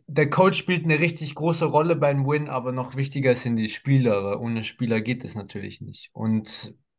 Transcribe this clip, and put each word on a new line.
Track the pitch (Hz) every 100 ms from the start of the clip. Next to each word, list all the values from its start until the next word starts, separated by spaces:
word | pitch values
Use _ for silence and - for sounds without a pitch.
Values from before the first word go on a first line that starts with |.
| -
der | 147 143
Coach | 143 190 190
spielt | - 180 160
eine | 151
richtig | 165 165 151 -
große | 160 165 156
Rolle | 135 160 165
beim | 143 139 135
Win, | 147 147
aber | 127 123
noch | 127 123 131
wichtiger | 139 147 131 123
sind | 120 117
die | 110
Spieler, | - - 139 123 101
weil | 98 101
ohne | 117 113
Spieler | 110 - 120 113
geht | 107 123
es | - 107
natürlich | 98 104 98 98
nicht. | 101 101 -
Und | - 110 110 107 - - - _